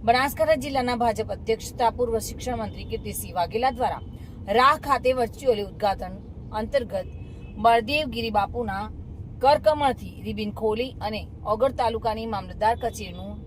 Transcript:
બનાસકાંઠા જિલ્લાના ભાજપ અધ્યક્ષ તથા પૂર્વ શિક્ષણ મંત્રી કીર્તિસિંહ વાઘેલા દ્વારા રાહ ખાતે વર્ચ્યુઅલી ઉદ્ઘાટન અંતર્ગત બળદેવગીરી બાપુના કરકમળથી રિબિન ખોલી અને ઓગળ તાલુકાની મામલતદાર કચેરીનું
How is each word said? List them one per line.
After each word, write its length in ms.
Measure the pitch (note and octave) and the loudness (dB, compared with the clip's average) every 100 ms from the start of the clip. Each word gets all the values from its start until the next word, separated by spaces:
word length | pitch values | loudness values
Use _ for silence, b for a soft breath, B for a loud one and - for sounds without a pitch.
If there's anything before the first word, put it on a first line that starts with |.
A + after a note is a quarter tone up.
બનાસકાંઠા 520 | G#3+ B3 C#4 - D#4 D#4 | 4 4 4 2 4 4
જિલ્લાના 400 | C4+ C4+ B3 A#3+ | 2 0 0 2
ભાજપ 360 | A#3 G#3 G#3 | 2 2 -2
અધ્યક્ષ 420 | G3 - A3 - | -4 -2 -2 -2
તથા 160 | - A#3 | 2 2
પૂર્વ 300 | A3+ B3 A3+ | 4 0 0
શિક્ષણ 380 | G#3 A#3+ B3 A#3+ | -2 -6 -4 -4
મંત્રી 260 | G#3+ - | -4 -6
કીર્તિસિંહ 520 | - A3+ G#3 G3+ F#3+ F3 | -6 -6 -6 -8 -6 -2
વાઘેલા 340 | E3+ G#3 B3+ | -2 2 0
દ્વારા 300 | B3 A3+ C#3+ - B B B - | 2 -2 -2 -10 B B B 0
રાહ 240 | G#3+ C4 D#4 | 6 6 6
ખાતે 360 | C#4+ C4+ B3+ | 2 2 2
વર્ચ્યુઅલી 480 | B3+ A#3 - C4+ G#3+ | 2 0 0 2 2
ઉદ્ઘાટન 540 | G3 - G#3 F#3+ F#3 F#3 - - - | 0 -2 0 0 -4 -10 -14 -14 -8
અંતર્ગત 540 | G#3+ A3 C#4 A#3 F#3+ F3+ - B B - - | -6 0 0 0 -6 -6 -10 B B -14 2
બળદેવગીરી 720 | A3 A#3 A3+ D4 D4+ A3+ A3+ | 6 6 4 0 0 -2 0
બાપુના 600 | G#3+ G3 A#3 A3+ G3 G#3+ - - - - - | 0 0 -2 -4 -4 -6 -10 -12 -12 -12 2
કરકમળથી 800 | C4 D4 D4+ D4+ C#4 A#3+ F#3 F3+ G3+ | 6 6 6 4 2 0 -6 -10 -8
રિબિન 260 | G#3+ G#3+ | -4 -4
ખોલી 440 | G#3 A3 G#3+ C4 - | -2 0 0 -2 -4
અને 260 | G#3 G#3+ - - - | -6 -6 -8 -10 -2
ઓગળ 240 | G#3+ C4 | 2 2
તાલુકાની 560 | B3+ A#3 A3+ A#3 G#3+ A3+ | 2 0 0 -2 -2 -4
મામલતદાર 500 | G#3 F#3 F3+ G#3+ A#3+ | -6 -6 0 2 2
કચેરીનું 640 | A#3 G#3+ F#3+ F3+ F#3+ G#3 | -2 -4 -10 -10 -10 -10